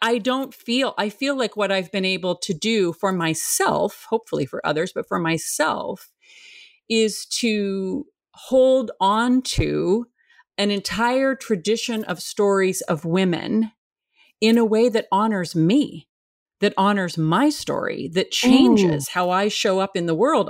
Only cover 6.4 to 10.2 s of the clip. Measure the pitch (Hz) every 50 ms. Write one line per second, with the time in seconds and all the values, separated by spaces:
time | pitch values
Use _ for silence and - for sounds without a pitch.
6.4 | - - - - - - _ _ _ - 226 226 220 214 185 - - - - -
7.4 | - 233 214 208 202 196 196 196 190 185 190 - - - _ _ _ _ _ -
8.4 | - - 254 262 254 262 262 262 247 214 - - 190 190 208 220 233 247 247 262
9.4 | 254 - - - 160 147 147 151 160 175 190 233 240 - _ _